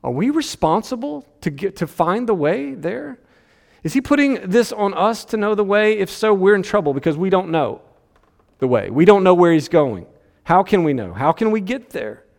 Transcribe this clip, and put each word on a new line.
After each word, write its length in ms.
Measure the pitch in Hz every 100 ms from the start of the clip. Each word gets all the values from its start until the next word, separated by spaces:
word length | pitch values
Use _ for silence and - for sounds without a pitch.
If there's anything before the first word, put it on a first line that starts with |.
| -
Are 60 |
we 180 | 123 226
responsible 960 | 302 285 - 160 170 220 254 285 294 - _
to 80 | -
get, 260 | 139 196 -
to 100 | 170
find 420 | - 165 202 240
the 40 |
way 400 | 196 147 202 277 254
there? 440 | 160 220 294 254 _ _ _ _ _ _
Is 80 | -
he 80 | 254
putting 500 | 262 294 285 247 196
this 220 | 208 233
on 220 | 214 202
us 320 | 175 196 226 -
to 120 | 220
know 160 | 208
the 120 | 208 202
way? 320 | 202 214 214
If 120 | 190
so, 240 | - 220
we're 220 | 202 190 208
in 80 |
trouble 300 | 175 208 156
because 240 | 139 165 151
we 120 | 190
don't 200 | 185 185
know 320 | 160 127 - _ _ _ _ _ _ _ _
the 80 | 131
way. 200 | 123 95
We 140 | 117
don't 220 | 175 202 185
know 80 |
where 180 | 175 175
he's 160 | 165 135
going. 380 | 170 143 104 82 _ _ _ -
How 180 | 175
can 220 | 196 208 160
we 80 |
know? 200 | 135 98
How 200 | 92 139
can 180 | - 220
we 80 | 220
get 300 | 190 262 -
there? 340 | 160 110 104 _